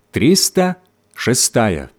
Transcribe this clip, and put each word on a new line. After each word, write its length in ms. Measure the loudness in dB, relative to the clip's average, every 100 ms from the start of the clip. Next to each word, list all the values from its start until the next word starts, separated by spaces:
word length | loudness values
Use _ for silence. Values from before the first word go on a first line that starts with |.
| _
триста 680 | 0 2 2 0 0 -2 -4 _ _ _
шестая. 760 | -6 -2 0 0 0 0 -2 -8